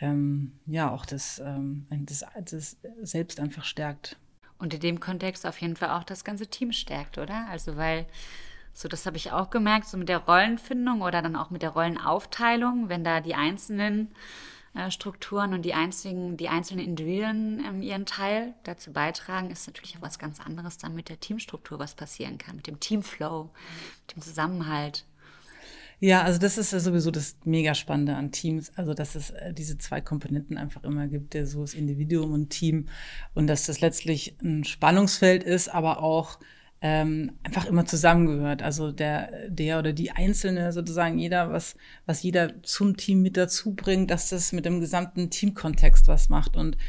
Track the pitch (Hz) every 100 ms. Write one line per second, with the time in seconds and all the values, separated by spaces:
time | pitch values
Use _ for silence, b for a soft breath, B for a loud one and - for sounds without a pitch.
0 | 143 143 143 143 139 - - 160 143 131
1 | - 139 - - 143 139 139 143 139 147
2 | 143 143 - - 170 160 151 - - 226
3 | 214 160 170 - 147 147 - - 151 147
4 | - - _ _ b - 175 151 170 170
5 | - 180 185 185 175 - 170 165 170 175
6 | - 190 - 208 220 - 240 226 - 143
7 | 143 - 147 214 226 170 - 147 160 160
8 | 160 B B B B B B - 160 165
9 | 190 160 - 151 190 240 214 214 214 190
10 | 175 175 170 175 214 233 - 254 247 226
11 | 180 170 165 165 160 175 160 160 170 170
12 | - 180 - - 233 233 247 247 214 175
13 | 165 165 160 143 151 196 - 208 208 208
14 | 214 B B B B B B 202 185 -
15 | 202 - - 202 202 185 170 160 175 180
16 | 196 180 180 165 165 165 170 185 175 160
17 | 160 190 220 220 220 214 208 190 196 196
18 | 196 - 196 214 240 240 - 175 - 147
19 | 151 165 - 185 185 180 - - - 170
20 | 151 - 151 151 - 165 151 - 160 165
21 | - 160 - 220 - - - 147 143 -
22 | 147 - 131 - - 160 151 151 - 208
23 | 190 - 151 160 160 - B 165 B B
24 | - 165 160 160 156 180 156 151 147 -
25 | - _ B B B B B B B B
26 | 190 185 175 175 196 226 208 185 175 175
27 | 160 156 143 - 160 160 151 143 - 147
28 | 147 139 143 - 170 160 151 - 170 151
29 | 151 147 143 - 175 156 156 147 - 139
30 | - 151 - 143 143 151 147 - - 147
31 | 143 147 143 156 143 147 143 160 147 143
32 | 151 165 156 147 151 - 165 156 147 B
33 | B B B - 151 147 - 147 165 160
34 | 160 151 - - 175 151 147 - 151 185
35 | 196 - 190 185 180 180 - 175 160 -
36 | 160 160 151 - B B B - 156 156
37 | 156 156 147 - - 185 165 175 170 160
38 | 170 170 165 147 147 143 151 147 151 143
39 | 151 151 - - - 165 156 160 156 151
40 | 165 - 185 214 190 180 175 170 170 165
41 | 170 165 170 180 165 165 - - B B
42 | - 151 180 175 165 - - - 202 190
43 | - 190 185 185 180 - 220 190 190 190
44 | 180 175 - 180 - 180 170 175 165 175
45 | 180 - 175 - 202 196 160 151 - -
46 | - 147 - 151 143 - 156 156